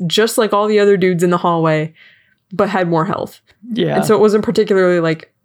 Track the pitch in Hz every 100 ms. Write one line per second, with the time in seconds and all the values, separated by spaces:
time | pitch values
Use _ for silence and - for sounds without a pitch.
0 | 170 208 226 - 214 202 214 208 202 196
1 | 185 175 180 175 180 170 160 156 160 -
2 | - _ _ _ _ 180 202 196 175 165
3 | 190 - - - _ _ 240 226 165 -
4 | 156 202 214 214 233 220 214 190 180 175
5 | 165 160 - _